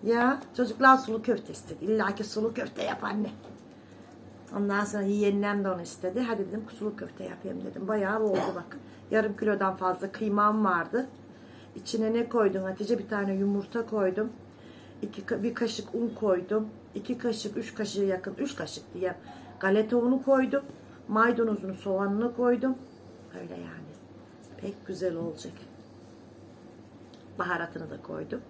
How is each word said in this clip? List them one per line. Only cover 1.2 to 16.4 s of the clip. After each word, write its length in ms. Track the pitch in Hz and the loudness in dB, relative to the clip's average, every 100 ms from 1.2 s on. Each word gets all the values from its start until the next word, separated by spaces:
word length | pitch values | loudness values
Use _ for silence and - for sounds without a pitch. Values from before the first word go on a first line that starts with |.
köfte 320 | 220 214 - | 0 0 0
istedi. 320 | - - - 185 | -12 -10 -8 0
İlla 300 | 220 196 202 | 2 2 -2
ki 80 | |
sulu 300 | 208 214 220 | -4 -2 -2
köfte 300 | 226 220 - | -2 -6 -4
yap 200 | - - | -4 -4
anne. 260 | 104 101 104 - - - - - - - - - - - - 202 | -4 -2 -4 -6 -16 -18 -20 -20 -20 -20 -20 -20 -20 -20 -10 -4
Ondan 280 | 202 202 208 | 0 0 0
sonra 180 | 208 | 0
yeğennem 600 | 196 208 202 202 202 202 | 0 4 4 4 2 0
de 60 | 196 | 0
onu 120 | 185 | -2
istedi. 440 | 170 - 180 196 247 | -4 -6 -4 -2 0
Hadi 200 | 220 185 | 0 -2
dedim, 160 | 208 214 - | -4 -8 -6
sulu 160 | 214 202 | -6 -6
köfte 280 | 180 - | -12 -10
yapayım 420 | 185 180 190 180 190 | -12 -10 -8 -8 -8
dedim. 220 | - 190 | -8 -2
Bayağı 360 | 214 196 214 | 0 2 2
oldu 160 | 220 190 - 180 | 2 2 0 -4
bak. 220 | 175 - - - - | -8 -14 -16 -20 0
Yarım 260 | 214 214 202 | 2 2 0
kilodan 380 | 214 202 196 190 | 0 2 2 2
fazla 360 | 185 180 196 | 0 0 -4
kıymam 540 | - 220 202 208 214 208 | -4 0 4 4 6 4
vardı. 420 | 175 165 233 262 - - - - - - - | 4 2 -2 -2 -8 -20 -20 -20 -20 -16 -14
İçine 380 | - 220 220 | -4 0 2
ne 160 | 233 233 | 2 2
koydum 340 | 240 208 190 | 4 4 4
Hatice? 360 | 190 190 202 233 | -4 -4 0 0
Bir 100 | - | 0
tane 240 | 214 196 | -2 0
yumurta 520 | 190 196 202 196 233 226 | 2 2 2 0 -4 -2
koydum. 440 | 214 190 185 226 - - - - - - - | 2 2 2 -2 -4 -18 -20 -20 -20 -20 -10
İki 200 | 208 - | -8 -8
ka-, 220 | - 233 | -6 -2
bir 100 | 208 | -2
kaşık 420 | 233 233 - - - | 0 -2 -2 -6 -4
un 140 | 233 220 | -4 0
koydum. 500 | 214 185 | 2 2